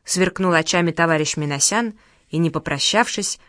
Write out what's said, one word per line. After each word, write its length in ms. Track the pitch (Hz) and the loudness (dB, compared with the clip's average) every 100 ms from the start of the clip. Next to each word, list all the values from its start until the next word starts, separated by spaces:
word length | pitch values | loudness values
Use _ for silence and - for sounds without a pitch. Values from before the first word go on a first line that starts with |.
сверкнул 480 | - 180 185 185 185 | -6 0 0 0 2
очами 400 | 165 160 180 170 | 2 2 0 0
товарищ 440 | 160 165 156 151 - | 2 2 2 0 -2
Минасян 580 | 147 143 - 214 233 214 _ _ _ | -4 -2 0 0 -2 -8 _ _ _
и, 100 | 156 | 0
не 120 | 165 | 0
попрощавшись, 880 | 160 - 143 - 208 233 - 196 - | -2 -4 -2 0 2 0 -2 -6 -8